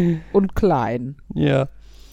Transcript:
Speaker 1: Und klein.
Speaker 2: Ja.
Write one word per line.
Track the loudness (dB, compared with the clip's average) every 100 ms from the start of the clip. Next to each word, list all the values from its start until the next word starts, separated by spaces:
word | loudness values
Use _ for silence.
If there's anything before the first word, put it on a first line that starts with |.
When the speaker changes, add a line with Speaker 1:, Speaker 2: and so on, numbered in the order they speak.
| 0 0 0
Speaker 1:
Und | 0 0 0
klein. | 2 2 0 -4 -8 -12 -10 -2
Speaker 2:
Ja. | 2 2 -2 -8 -20 -20 -20